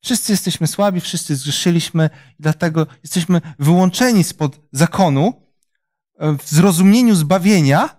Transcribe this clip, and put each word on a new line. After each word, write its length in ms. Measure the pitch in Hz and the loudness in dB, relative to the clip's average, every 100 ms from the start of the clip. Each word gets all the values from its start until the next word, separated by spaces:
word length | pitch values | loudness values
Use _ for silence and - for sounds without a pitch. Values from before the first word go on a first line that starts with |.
Wszyscy 300 | - 247 - | -4 -6 -2
jesteśmy 340 | 196 - - 160 | -4 -4 -4 -6
słabi, 340 | - 208 180 | -2 -2 -2
wszyscy 340 | - 175 - 143 | -6 -10 -6 -6
zgrzeszyliśmy 720 | 139 139 180 170 156 165 156 - _ _ | -6 -4 0 -2 -2 -2 -2 -4 _ _
i 40 | |
dlatego 440 | 151 156 170 160 156 - | -4 -2 -2 -2 -4 -8
jesteśmy 380 | - 180 165 175 165 - | -8 -6 0 -2 -2 -4
wyłączeni 640 | 143 175 185 180 247 220 | 2 4 2 2 0 2
spod 360 | 160 - 151 - _ | 0 -2 -6 -6 _
zakonu, 720 | 127 170 - 185 139 180 - _ _ _ _ _ _ _ _ | -2 -2 0 0 2 0 -4 _ _ _ _ _ _ _ _
e, 180 | 156 143 | -4 -4
w 120 | - | -2
zrozumieniu 640 | 147 190 170 190 220 247 196 | 2 2 4 4 4 4 2
zbawienia 760 | 147 185 180 202 143 143 294 | 2 0 2 2 2 2 0